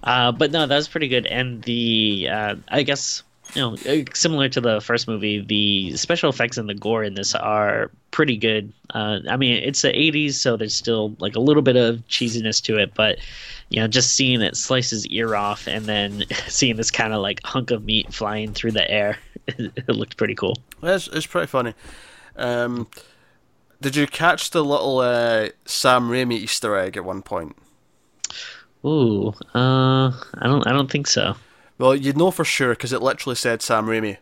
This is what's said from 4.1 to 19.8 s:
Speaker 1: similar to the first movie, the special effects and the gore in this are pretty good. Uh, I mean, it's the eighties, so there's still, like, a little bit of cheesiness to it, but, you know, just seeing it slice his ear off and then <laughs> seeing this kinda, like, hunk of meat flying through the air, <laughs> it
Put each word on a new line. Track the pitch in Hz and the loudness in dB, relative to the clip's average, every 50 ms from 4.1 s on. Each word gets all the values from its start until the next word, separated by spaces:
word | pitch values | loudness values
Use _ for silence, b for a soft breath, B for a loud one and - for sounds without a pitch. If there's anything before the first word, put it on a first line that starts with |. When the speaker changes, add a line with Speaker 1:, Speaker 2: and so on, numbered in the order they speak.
| - | -4
Speaker 1:
similar | - - 170 160 147 139 131 | 0 0 0 2 2 0 0
to | 131 131 | 0 0
the | 120 120 110 104 | 0 2 0 0
first | - - 117 117 - - | 0 0 -2 -2 0 -2
movie, | 113 104 101 107 104 104 | -4 -4 -2 -2 -2 -4
the | 101 110 107 104 104 104 101 98 95 90 65 131 | -2 -2 0 0 2 2 2 0 -2 -4 -4 -6
special | - - 170 170 - 151 | -2 0 0 2 2 0
effects | 131 - 120 117 - - | 2 2 -2 -2 -2 -6
and | 110 104 | -6 -6
the | 101 | -8
gore | 101 101 104 113 113 110 | -6 -2 -2 0 0 0
in | 104 95 | -2 -4
this | 98 98 - - | -4 -4 -4 -2
are | - - 110 107 107 107 101 98 110 107 - - _ _ _ | -2 0 0 2 2 2 2 0 0 -2 -4 -8 _ _ _
pretty | - - 156 147 123 107 | 0 0 2 2 2 0
good. | 110 113 110 107 101 104 - _ _ - | 0 0 0 0 -2 -6 -14 _ _ -8
Uh, | - 113 107 107 107 98 - - | -6 -4 -2 -2 -2 -4 -2 -2
I | 104 | -2
mean, | 131 135 127 120 113 - | 0 2 2 2 2 0
it's | 127 143 - | -2 -2 0
the | - 139 - - | 0 2 2 2
eighties, | 147 160 147 151 151 143 139 - | 2 2 2 0 -2 -2 -2 0
so | - 135 117 110 | 0 0 0 0
there's | 110 107 - | -2 -4 -4
still, | - - - 117 113 107 - - - | -4 -2 0 0 0 0 -4 -4 -6
like, | - 104 107 | -6 -4 -2
a | 117 | 2
little | 123 139 151 151 143 | 4 6 6 6 6
bit | 131 123 | 6 6
of | 127 120 117 117 117 117 _ | 6 6 4 2 -2 -6 _
cheesiness | - - 127 117 117 120 110 110 107 - - | -4 -2 -2 0 -2 -2 -2 0 -2 -2 -2
to | - 110 107 | 0 2 2
it, | 101 - - | 2 0 2
but, | - 107 107 - - B B B B B B B B B B | 2 2 2 2 -2 B B B B B B B B B B
you | - 113 | -2 0
know, | 110 113 | 0 2
just | 107 131 123 - - | 2 2 2 2 2
seeing | - 139 127 127 120 110 | 2 2 2 4 2 2
it | 90 - | 0 -2
slice | - - - 135 131 123 - | -4 -2 0 0 0 0 0
his | 113 107 101 - | -4 -4 -6 -4
ear | 65 104 113 113 110 | -4 -4 -2 -2 -2
off | 101 104 101 104 - - - | -2 -2 -2 -4 -6 -6 -6
and | - 110 110 107 | -6 -6 -4 -2
then | 107 104 101 101 101 104 98 - - | -2 -2 -2 -2 -4 -6 -6 -4 -6
<laughs> | - - - | -8 -6 -4
seeing | - - 143 127 113 | -2 0 0 0 0
this | 110 113 - | 0 -2 -2
kinda, | - - 120 110 107 107 | 0 0 -2 0 0 -2
like, | 98 98 101 - - | -2 -2 -4 -6 -8
hunk | - - 131 120 - | -6 -4 -4 -2 -2
of | 123 110 107 | -4 -4 -2
meat | 104 110 110 - - - | 0 0 0 0 -2 -8
flying | - 110 104 107 107 107 107 107 | -6 -6 -4 -4 -4 -6 -6 -8
through | - - 117 110 | -4 -4 -2 0
the | 104 90 - | 0 0 0
air, | - 107 104 104 104 - - - | 0 0 0 0 -2 -6 -12 -20
<laughs> | - - _ - | -20 -12 _ -10
it | 127 - 123 95 - - | -8 -6 -8 -8 -8 -8